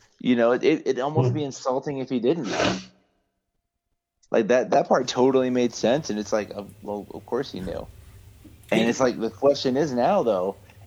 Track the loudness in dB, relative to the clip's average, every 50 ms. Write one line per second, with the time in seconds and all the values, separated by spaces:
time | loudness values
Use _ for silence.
0 | _ _ _ -6 -2 0 2 4 4 4 4 4 4 4 2 2 2 -2 -2 -2
1 | -2 -2 0 2 2 2 0 -2 -4 -6 -8 -6 -4 -4 -2 -2 -4 -4 -6 -6
2 | -6 -4 -2 0 2 0 0 0 -2 -4 -2 0 0 0 -2 -4 -8 -14 -20 _
3 | _ _ _ _ _ _ _ _ _ _ _ _ _ _ _ _ _ _ _ _
4 | _ _ _ _ _ _ 0 0 2 4 2 2 2 2 2 0 2 2 2 0
5 | 0 0 0 2 2 4 4 4 2 2 2 0 0 0 0 -2 0 0 0 0
6 | -2 -4 -6 -6 -4 -4 -4 -4 -4 -4 -8 -12 -14 -14 -16 -14 -10 -10 -8 -8
7 | -10 -12 -14 -16 -10 -6 -6 -6 -6 -6 -10 -10 -8 -8 -8 -10 -10 -12 -16 -20
8 | -20 -20 -20 -20 -20 -20 -20 -20 -20 -20 -20 -20 -8 -2 0 0 2 2 2 2
9 | 0 0 0 -2 -4 -6 -2 2 2 4 4 2 0 -2 0 0 0 0 0 0
10 | 2 2 2 2 2 2 0 0 0 -4 -6 -8 -12 -20 -20 -20 -10